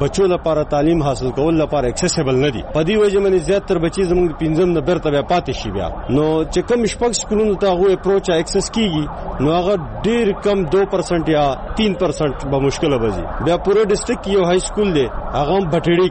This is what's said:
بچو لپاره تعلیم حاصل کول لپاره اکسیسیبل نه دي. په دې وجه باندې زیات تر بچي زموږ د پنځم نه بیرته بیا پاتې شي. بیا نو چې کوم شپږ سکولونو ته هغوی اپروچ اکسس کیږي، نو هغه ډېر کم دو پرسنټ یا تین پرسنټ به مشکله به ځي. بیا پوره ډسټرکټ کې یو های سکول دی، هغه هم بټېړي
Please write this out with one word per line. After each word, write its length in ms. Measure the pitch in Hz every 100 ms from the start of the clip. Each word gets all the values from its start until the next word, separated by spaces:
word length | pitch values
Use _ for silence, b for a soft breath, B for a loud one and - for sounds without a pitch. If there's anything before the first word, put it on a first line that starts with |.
بچو 200 | 139 165 196
لپاره 340 | 170 165 151 147 147
تعلیم 260 | 151 170 143
حاصل 220 | 127 127 120
کول 140 | 156 160
لپاره 260 | 147 147 123
اکسیسیبل 480 | - 180 170 135 127
نه 60 | 147
دي. 80 | 110 -
په 60 | 151 165
دې 80 | 214
وجه 160 | 208 196
باندې 220 | 196 185 151
زیات 200 | 196 196
تر 100 | 175
بچي 180 | 165 190 180
زموږ 160 | 180 175
د 40 | 143
پنځم 260 | 160 160 185 165
نه 40 | 143
بیرته 200 | 165 156
بیا 80 | 143 127
پاتې 200 | 175 170 123
شي. 120 | 110 95
بیا 120 | 85 - - 131
نو 80 | 156 156 160
چې 80 | 180 175
کوم 120 | 240 220
شپږ 200 | - 240 214
سکولونو 340 | - 208 214 185
ته 40 | 202
هغوی 200 | 175 196 185
اپروچ 340 | 185 196 196
اکسس 360 | 165 170 196 - 233
کیږي، 280 | 214 156 147 - B -
نو 60 | 131 170
هغه 160 | 175 202 127 107 202
ډېر 200 | 233 214 -
کم 200 | 202 202 160
دو 80 | 190 196
پرسنټ 300 | 196 160 170 151 151
یا 80 | 143 131 - -
تین 180 | 214 175
پرسنټ 480 | 156 - 156 123 139
به 80 | 139 139
مشکله 300 | - 160 131
به 60 | 113 90
ځي. 80 | 80 - 127
بیا 100 | 170
پوره 200 | 185 202
ډسټرکټ 360 | 196 202 - 240
کې 60 | 196 196
یو 80 | 175
های 100 | 185 -
سکول 220 | - 202 151
دی، 100 | 117 - - 123
هغه 140 | 147 190
هم 60 | 180
بټېړي 360 | 165 165 170 185